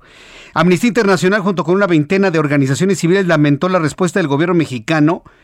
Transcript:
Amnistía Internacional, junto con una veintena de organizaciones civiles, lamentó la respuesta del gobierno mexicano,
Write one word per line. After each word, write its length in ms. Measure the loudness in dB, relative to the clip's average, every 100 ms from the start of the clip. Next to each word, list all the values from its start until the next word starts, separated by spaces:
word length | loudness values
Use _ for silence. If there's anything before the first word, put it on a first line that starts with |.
| -20 -20 -20 -20 -8
Amnistía 360 | -2 0 2 0
Internacional, 520 | 0 0 2 0 0
junto 220 | -2 -2
con 100 | 0
una 140 | 0 2
veintena 420 | 0 0 0 0
de 80 | 0
organizaciones 640 | 0 0 0 0 0 0
civiles, 260 | 0 0 2
lamentó 420 | 2 2 0 0
la 120 | 0
respuesta 400 | -2 -2 -2 -2
del 80 | -2
gobierno 260 | -2 0
mexicano, 680 | 0 -2 -6 -4 0 0 -2 -8 _